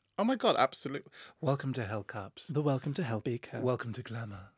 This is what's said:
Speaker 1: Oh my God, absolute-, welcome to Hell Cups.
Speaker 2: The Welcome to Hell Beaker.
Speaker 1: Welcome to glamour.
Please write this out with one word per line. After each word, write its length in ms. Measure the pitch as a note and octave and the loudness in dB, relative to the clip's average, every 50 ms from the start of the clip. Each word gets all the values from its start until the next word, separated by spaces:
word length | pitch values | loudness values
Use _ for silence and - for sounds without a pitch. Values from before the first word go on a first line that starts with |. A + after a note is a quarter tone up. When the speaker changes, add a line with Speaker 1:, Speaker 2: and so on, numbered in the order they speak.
| _ _ _ | _ _ _
Speaker 1:
Oh 60 | - G#3 | 0 2
my 120 | A#3+ C4+ | 2 2
God, 200 | A3 C4 G#3 - | 4 4 4 6
absolute-, 480 | - C3 - - - - C3+ C#3 - - - - - - - - _ | 6 6 4 4 -2 -6 -6 -6 -6 -8 -12 -18 -20 -20 -20 -10 _
welcome 320 | D#3+ C3+ C#3 C#3 - C3+ A#2+ | 2 2 2 2 2 0 -2
to 100 | B2+ A2 | -2 -2
Hell 180 | G2 A2 G#2 G2+ | -2 -2 -4 -4
Cups. 440 | - - G#2+ F#2+ G2 - - - | -6 -8 -8 -8 -10 -12 -12 -8
Speaker 2:
The 140 | - B2 D3 | -2 0 2
Welcome 320 | D3 C#3+ C3+ B2+ - D3 C#3 | 4 4 4 2 2 -2 -2
to 80 | G3 D#3+ | -2 0
Hell 160 | A2+ A2+ A2 | 0 -2 -2
Beaker. 400 | - C3 A#2+ A#2+ - - - A#2 | -2 -2 -4 -4 -6 -8 -6 -2
Speaker 1:
Welcome 320 | B2 B2+ A#2+ - - A#2 G#2 | 0 0 0 0 -2 -6 -8
to 80 | B2 | -8
glamour. 480 | - - A2+ A2+ A2+ G#2 G2+ F#2+ G2 - _ | -8 -8 -8 -8 -8 -8 -10 -12 -14 -18 _